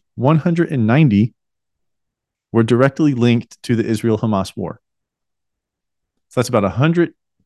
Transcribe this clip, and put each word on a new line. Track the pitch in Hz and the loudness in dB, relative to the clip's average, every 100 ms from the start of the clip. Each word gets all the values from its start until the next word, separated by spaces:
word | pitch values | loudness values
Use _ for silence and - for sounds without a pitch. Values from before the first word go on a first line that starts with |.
| _ | _
one | - 123 160 | -4 0 0
hundred | 180 170 165 | 0 -2 -2
and | 143 110 | -2 0
ninety | 127 156 101 113 - _ _ _ _ _ _ _ _ _ _ _ | 2 4 2 0 -4 _ _ _ _ _ _ _ _ _ _ _
were | 110 | -2
directly | 113 120 135 - 151 127 | 2 2 2 2 -2 2
linked | 120 120 - - | 0 0 -4 -12
to | - 113 | -4 -2
the | 110 | -2
Israel-Hamas | 110 117 107 113 101 95 - | -2 -2 -2 -2 -4 -4 -8
war. | 85 - _ _ _ _ _ _ _ _ _ _ _ _ _ _ _ | -12 -14 _ _ _ _ _ _ _ _ _ _ _ _ _ _ _
So | - | -4
that's | 120 | 0
about | 120 98 | 0 0
a | |
hundred | 101 151 170 170 - _ _ | 0 0 0 -2 -6 _ _